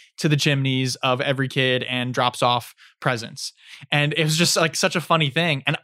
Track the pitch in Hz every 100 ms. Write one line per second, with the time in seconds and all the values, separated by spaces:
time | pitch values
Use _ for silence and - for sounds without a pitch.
0 | - - 160 147 151 139 135 131 131 117
1 | 135 127 139 131 131 143 131 127 123 123
2 | 123 123 123 - 127 120 - _ - _
3 | 143 123 113 - - - - - - 147
4 | 147 156 156 156 170 - 165 - 190 185
5 | 151 165 147 127 170 143 135 156